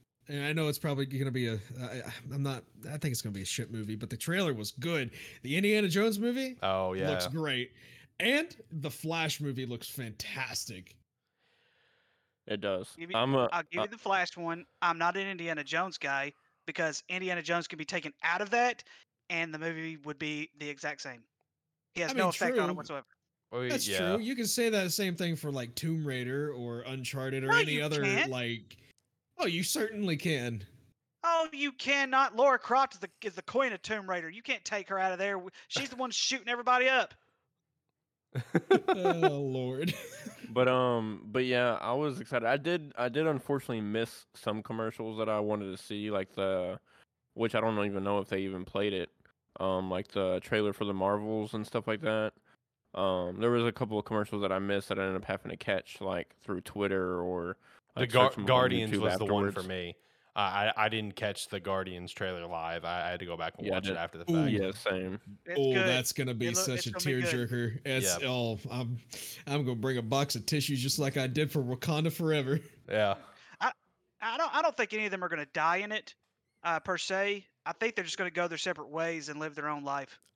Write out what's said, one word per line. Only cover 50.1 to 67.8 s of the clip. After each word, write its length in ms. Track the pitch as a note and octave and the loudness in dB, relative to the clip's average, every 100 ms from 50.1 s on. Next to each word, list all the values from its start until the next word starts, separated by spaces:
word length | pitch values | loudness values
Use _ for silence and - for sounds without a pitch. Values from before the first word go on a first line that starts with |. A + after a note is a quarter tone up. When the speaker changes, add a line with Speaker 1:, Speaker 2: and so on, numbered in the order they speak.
| G2+ F#2+ F#2 | 0 2 0
Speaker 3:
trailer 280 | - G#2+ G#2 | 0 2 2
for 120 | G2 | 0
the 100 | G#2 | -2
Marvels 600 | G2 F#2+ G#2 G#2+ A2 G#2 | 2 2 2 0 -2 -2
and 120 | A2 G#2 | -4 -4
stuff 220 | A#2+ A2+ | -4 -2
like 140 | A2 | -2
that. 320 | C3 A2 G#2+ - _ _ _ _ _ | 0 0 0 -4 _ _ _ _ _
Um, 460 | - F#2+ F#2 F2+ F#2 | 0 2 2 0 0
there 100 | A#2 | 4
was 140 | A#2+ | 4
a 80 | A#2 | 4
couple 260 | - A#2 G#2+ | 0 -2 -2
of 60 | |
commercials 380 | - A2 G#2 G#2 | 0 0 0 0
that 100 | G2 | 2
I 80 | F#2+ | 2
missed 300 | G2 G2+ - | 2 0 0
that 80 | G2+ | -2
I 20 | F#2+ | 0
ended 100 | F#2+ | -2
up 20 | - | -2
having 240 | F#2+ - | -4 -6
to 60 | - | -6
catch, 440 | - F#2+ - - | -2 -2 -2 -8
like, 360 | G2 F2+ - _ | -4 -4 -6 _
through 200 | - F#2 | -8 -6
Twitter 600 | - G2+ G2+ F#2+ F2+ F2+ | -6 -2 0 2 0 0
or, 360 | F2+ F2+ E2+ F#2+ _ - _ - | -2 -2 -4 -8 _ -20 _ -2
Speaker 2:
The 60 | |
Speaker 3:
like, 100 | B2 | 2
Speaker 2:
Gar-, 160 | A#2+ C3 | 6 6
Speaker 3:
search 60 | C3 | 4
them 80 | |
up 40 | G2 | 4
on 0 | |
Speaker 2:
Guardians 440 | B2+ B2+ A#2+ A2 | 6 6 4 0
Speaker 3:
YouTube 80 | G#2 | 2
Speaker 2:
was 160 | G#2+ F#2 | 2 2
the 60 | |
one 260 | G2+ G#2 G2+ | 2 2 2
for 120 | F#2+ | -2
Speaker 3:
afterwards. 60 | F#2 | -6
Speaker 2:
me. 280 | F#2 F2 E2+ _ _ _ - | -6 -6 -10 _ _ _ -2
I, 60 | |
I, 300 | G2+ G2 G#2+ G#2+ G#2+ | 0 2 2 2 2
I 20 | |
didn't 260 | A2 G#2 | 0 -2
catch 320 | F#2+ G#2+ F#2+ - | -4 -4 -4 -6
the 120 | G2+ | -6
Guardians 500 | F#2 F#2+ F#2 F2+ F2+ | -2 -2 -2 -6 -10
trailer 320 | - F#2+ F2+ | -6 -4 -4
live. 400 | E2+ E2 E2 E2+ | -6 -6 -4 -4
I, 220 | E2+ F2 E2+ | -4 -2 -2
I 40 | |
had 100 | F2+ | -4
to 60 | F2 | -6
go 100 | E2+ | -6
back 180 | E2 - | -6 -4
and 100 | G2 | -2
Speaker 3:
Yeah, 60 | |
I 20 | F#2 | -2
Speaker 2:
watch 100 | F#2+ | -2
it 40 | |
Speaker 3:
did. 60 | F2+ | -4
Speaker 2:
after 220 | E2+ E2 | -6 -6
the 60 | E2+ | 0
Speaker 1:
Ooh. 20 | |
Speaker 2:
fact. 180 | E3 C#3+ | 2 4
Speaker 3:
Yeah, 200 | G#2+ F#2+ | 2 0
same. 480 | G#2 G#2+ F#2 F#2 G2 - G3+ - | -2 -2 -2 -2 -8 -12 -16 -6
Speaker 4:
It's 140 | F3+ | 0
Speaker 1:
Oh, 120 | G3+ | 2
Speaker 4:
good. 120 | G3 F#3 | 4 4
Speaker 1:
that's 260 | D#3+ B2 | 2 0
gonna 220 | - B2+ | -2 -2
be 140 | A#2 A#2+ | -2 0
Speaker 4:
It 80 | A#2 | 0
look, 100 | - | 0
Speaker 1:
such 120 | B2 | -2
Speaker 4:
it's 80 | A#2+ | -4
Speaker 1:
a 20 | |
Speaker 4:
gonna 140 | G2+ | -2
be 180 | C#3+ B2+ | 0 0
good. 260 | B2+ B2 A#2+ | 0 0 -2
Speaker 1:
tearjerker. 300 | B2 A#2 A#2+ | -2 -2 -4